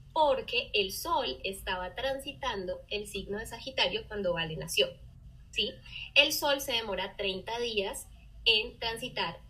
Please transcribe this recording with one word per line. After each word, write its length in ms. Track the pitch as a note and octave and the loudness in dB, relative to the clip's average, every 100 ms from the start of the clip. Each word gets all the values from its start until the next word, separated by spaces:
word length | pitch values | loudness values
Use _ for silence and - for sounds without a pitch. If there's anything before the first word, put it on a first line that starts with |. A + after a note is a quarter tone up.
| - | -2
porque 580 | - D4+ B3 A3 A#3+ C4+ | 4 6 6 2 0 2
el 180 | G#3 F#3+ | 2 2
Sol 480 | - E4 D#4+ G#3 F#3+ | 0 0 2 2 -2
estaba 520 | F#3+ F#3+ - F#3 F3+ - | -6 -6 -4 -2 -4 -2
transitando 880 | C4 C4+ C4+ C4+ C4+ G3+ F#3 F3+ - | -2 -2 -4 -4 -2 -2 -2 -6 -4
el 180 | G#3 G#3 | -6 -4
signo 320 | G3+ G3 G3+ | -6 -4 -4
de 80 | A#3 | -6
Sagitario 560 | A3+ - B3+ G#3 G#3+ - | -8 -6 0 2 0 -4
cuando 260 | G#3 F#3 | -2 0
Vale 220 | E3+ D#3+ D#3+ | 2 0 -4
nació, 320 | E3 - G3+ - - - - - - | -2 2 2 0 -16 -18 -18 -18 -8
¿sí? 220 | - G#3 - - - - | -2 -2 -4 -12 -12 2
El 200 | C4+ D4 | 6 6
Sol 280 | - D4+ C#4 | 4 2 2
se 120 | - | 2
demora 420 | A#3 A3+ F#3 G3 - | -2 0 -2 -4 -2
treinta 400 | G3 F#3 G3+ A#3 | -2 -2 -2 -2
días 480 | A#3+ G#3+ G3 C#4 - - - - A#3 | 0 0 -2 -4 -10 -16 -18 0 4
en 320 | A3 A3 - | 4 2 -4
transitar 600 | A3+ A3+ B3 - F3 F3 - | -4 -4 -4 -2 -2 -4 -12